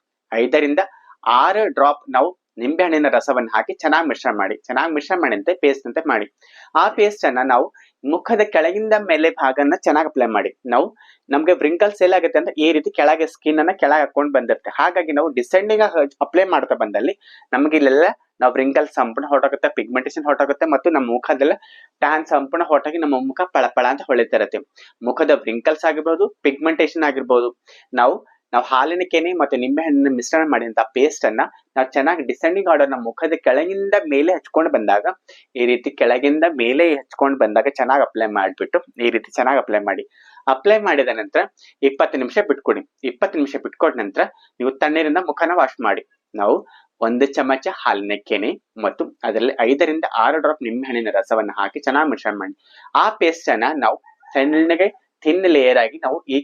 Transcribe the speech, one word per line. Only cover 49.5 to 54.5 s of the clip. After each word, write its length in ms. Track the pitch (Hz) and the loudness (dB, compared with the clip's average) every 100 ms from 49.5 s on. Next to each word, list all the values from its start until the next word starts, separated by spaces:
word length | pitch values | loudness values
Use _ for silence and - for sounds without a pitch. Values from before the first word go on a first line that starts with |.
| 131 117 | 0 0
ಐದರಿಂದ 400 | 143 170 160 160 113 | 2 0 -2 -4 0
ಆರು 160 | 117 156 147 | 0 2 -2
ಡ್ರಾಪ್ 180 | 156 117 | -2 -6
ನಿಂಬೆ 200 | 120 135 | -8 -6
ಹಣ್ಣಿನ 220 | 120 110 101 | -4 -2 -2
ರಸವನ್ನ 360 | - 110 104 104 | 0 -2 -2 -4
ಹಾಕಿ 220 | 98 143 - | -6 -4 -2
ಚೆನ್ನಾಗಿ 240 | 139 156 | 0 0
ಮಿಶ್ರಣ 200 | 117 110 104 | -2 -6 -6
ಮಾಡಿ. 140 | 95 - _ - - 139 | -10 -14 _ -20 -4 0
ಆ 40 | 196 220 | 0 0
ಪೇಸ್ಟ್ 280 | 170 165 - | -2 0 -2
ಅನ್ನ 160 | 113 123 156 | -2 -2 0
ನಾವು 140 | 117 - _ _ - | -2 -2 _ _ -6
ಸಣ್ಣಗೆ 540 | 143 139 | -2 2